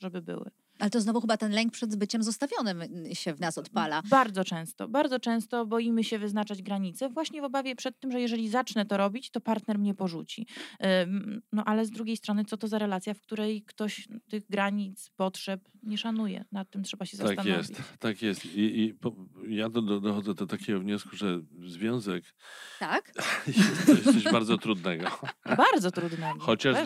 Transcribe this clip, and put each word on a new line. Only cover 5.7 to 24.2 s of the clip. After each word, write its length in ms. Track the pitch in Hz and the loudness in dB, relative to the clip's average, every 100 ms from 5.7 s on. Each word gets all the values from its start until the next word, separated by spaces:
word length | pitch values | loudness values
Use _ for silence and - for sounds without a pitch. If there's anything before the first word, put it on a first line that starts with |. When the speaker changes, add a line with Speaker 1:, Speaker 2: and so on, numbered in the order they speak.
| 233 233 226 | 0 2 2
Speaker 1:
się 160 | 214 220 | 0 -2
wyznaczać 420 | 208 208 208 196 | -2 -2 -2 -6
granice 480 | 190 196 190 165 269 | -4 -4 -4 -4 -4
właśnie 320 | 247 311 311 | -4 -6 -6
w 20 | |
obawie 320 | 285 269 262 254 | -4 -2 -4 -4
przed 240 | 262 - | -6 -6
tym, 120 | 269 | -4
że 100 | 247 | -2
jeżeli 280 | 240 233 220 | 0 0 0
zacznę 360 | 240 254 220 202 | 0 0 0 0
to 120 | 196 | 2
robić, 340 | 196 220 - | 0 -2 -6
to 100 | 240 | -6
partner 380 | - 220 - 208 | -2 -2 0 0
mnie 140 | 202 | 0
porzuci. 540 | 196 190 165 - - 226 - - - 190 185 | 0 -2 -4 -8 -10 -12 -12 -14 -2 2 4
Ym, 380 | 175 196 208 214 - | 2 -2 -4 -8 -4
no 120 | 208 214 | -2 2
ale 200 | 214 220 | 2 0
z 40 | |
drugiej 260 | 220 220 226 | -4 -4 -4
strony, 280 | - 208 208 | 0 0 0
co 120 | 220 | -4
to 100 | 220 | -2
za 120 | 214 | 0
relacja, 340 | 208 185 208 | 0 -2 -4
w 80 | 208 | -8
której 400 | - 220 214 214 | -8 -4 -2 -4
ktoś 460 | 208 - 214 - - 220 - | -8 -6 -4 -6 -12 -16 -8
tych 180 | 214 202 | -8 -4
granic, 600 | 196 202 208 196 196 - - | 0 0 0 -4 -8 -12 -4
potrzeb 460 | 190 185 - 190 _ - | -2 -2 -6 -8 _ -14
nie 140 | 214 208 | -6 -4
szanuje? 480 | 226 220 214 185 202 | -2 -2 -2 -4 -8
Nad 180 | 202 190 | -8 -8
tym 140 | 196 | -8
trzeba 220 | 190 202 185 | -8 -8 -8
się 120 | - | -2
Speaker 3:
Tak 100 | 110 | 0
Speaker 1:
zastanowić. 300 | 95 98 90 - | 0 2 0 -2
Speaker 3:
jest, 120 | - - - | -8 -14 -6
tak 220 | 117 101 | -4 -2
jest. 240 | 110 95 87 | -2 -2 -4
I, 340 | 95 107 113 | 2 2 4
i 100 | 110 | 2
po-, 220 | - 120 104 92 92 110 | 0 -6 -6 -16 -12 -4
ja 220 | 107 110 | -2 0
do-, 120 | 117 | 0
do-, 180 | 107 101 | 2 2
dochodzę 340 | 104 104 101 | 2 0 0
do 140 | 90 95 | -2 -2
takiego 320 | 104 - 101 | -4 -2 0
wniosku, 360 | 95 104 - - | 0 -4 -6 -4
że 240 | 101 87 76 78 90 | -2 -2 -4 -16 -14
związek 580 | 85 107 123 101 87 - _ - - - - | -4 -2 -2 -2 -4 -6 _ -20 -18 -16 -8
Speaker 2:
Tak? 320 | 165 220 - - - | -2 -2 -2 -6 -2
Speaker 3:
<laughs> 180 | - - | -2 2
jest, 380 | 220 208 160 - | 6 6 6 8
to 60 | |
jest 120 | 240 | 8
coś 200 | 240 226 | 8 6